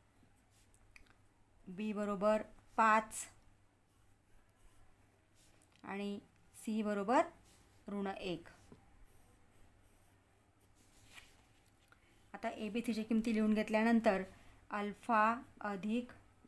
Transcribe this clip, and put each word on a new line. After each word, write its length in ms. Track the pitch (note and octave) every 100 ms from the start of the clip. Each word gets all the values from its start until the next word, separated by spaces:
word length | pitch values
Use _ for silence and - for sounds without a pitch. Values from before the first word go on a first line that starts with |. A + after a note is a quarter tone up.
| _ _ - _ _ _ _ _ - - - _ _ _ _ _ -
बी 260 | F#3 G#3+
बरोबर 480 | G3+ G#3 G3+ G#3 G#3+ - - - -
पाच 500 | A3 A3 A3 - - - - - _ _ _ _ _ _ _ - - _ - - - - _ _ _ _ - - - _
आणि 360 | G3 G3 G3+ G3+ - _ - -
सी 280 | - A3
बरोबर 380 | G#3 G3+ G3 C4+ F4 - - - - - -
ऋण 200 | G3+ G3
एक. 400 | G3 F#3+ E3 - - - - - - - - - - _ - - _ _ _ _ _ _ _ _ _ _ _ - - - - - - - _ _ _ _ - _ _ -
आता 160 | F#3+ A3+
एबीसीच्या 540 | - G#3+ A3 A#3 A3
किमती 300 | A3 A3+ A3+
लिहून 200 | A3 G#3+
घेतल्यानंतर 720 | G#3+ G#3+ G#3+ A3+ A#3 A3 F#3+ F#3 - - - -
अल्फा 720 | G#3 G#3 G3+ - A3 G#3+ A#3+ - -
अधिक 500 | G#3 G3 G#3+ A#3 B3 - - _